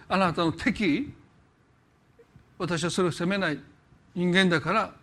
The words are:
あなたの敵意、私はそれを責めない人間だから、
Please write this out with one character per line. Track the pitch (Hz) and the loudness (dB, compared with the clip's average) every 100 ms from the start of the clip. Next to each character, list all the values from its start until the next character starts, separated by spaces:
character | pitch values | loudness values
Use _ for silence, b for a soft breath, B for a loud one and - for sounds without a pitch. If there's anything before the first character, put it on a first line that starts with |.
| - | -4
あ | 185 | 0
な | 190 | 0
た | - | 0
の | 330 | -2
敵 | - 254 214 196 151 | 0 -2 0 0 0
意、 | 294 - - _ _ _ _ _ _ _ _ _ - - _ - | -4 -12 -20 _ _ _ _ _ _ _ _ _ -20 -20 _ -10
私 | 175 170 | -4 -2
は | 170 | -2
そ | - | 0
れ | 180 | 0
を | |
責 | - 175 | 0 -2
め | 202 | 0
な | 175 | -2
い | 143 - - _ - _ | -4 -8 -20 _ -20 _
人 | 180 180 | -2 2
間 | 175 190 | 4 4
だ | 165 | 4
か | 160 | 2
ら、 | 214 202 - | 0 -2 -8